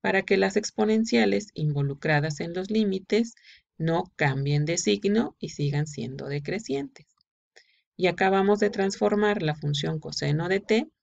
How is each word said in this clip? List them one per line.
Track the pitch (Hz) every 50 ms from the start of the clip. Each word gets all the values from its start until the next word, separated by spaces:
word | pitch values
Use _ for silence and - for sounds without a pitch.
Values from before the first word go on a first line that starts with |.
para | - 196 190 190
que | 190 - 202
las | 190 196 190 196
exponenciales | 214 208 - _ - 214 214 220 220 226 226 240 233 220 202 196 202 214 - _
involucradas | - 156 151 143 143 143 139 139 139 - 156 151 147 147 160 151 -
en | 170 165 170
los | 185 185 196
límites | 214 220 220 202 190 190 190 _ 208 214 233 226 - _ _ - - - _ _ _ _
no | 160 165 165 165 185 - _
cambien | - 156 143 131 135 135 143 147 147 151
de | 151 170 -
signo | - 214 208 202 - 196 202 220 262 302 - _
y | - 156
sigan | - - 147 143 143 147 151
siendo | 156 147 - 117 120 135 139 139
decrecientes. | 139 143 147 143 156 180 202 226 - 269 - 285 269 _ - - _ _ _ _ _ _ _ _ _ _ - _ _ _ _ _ _ _
Y | - 180 180
acabamos | 175 - 196 190 190 190 190 196 208 202
de | 208 202
transformar | 202 202 196 196 196 - 214 208 208 208 214 208 208 208
la | 170 156 151
función | - - 147 147 143 147 160 160 156
coseno | - 156 147 - 143 143 147 156 170 180
de | 190 196
t | - - 220 226 302 - _ _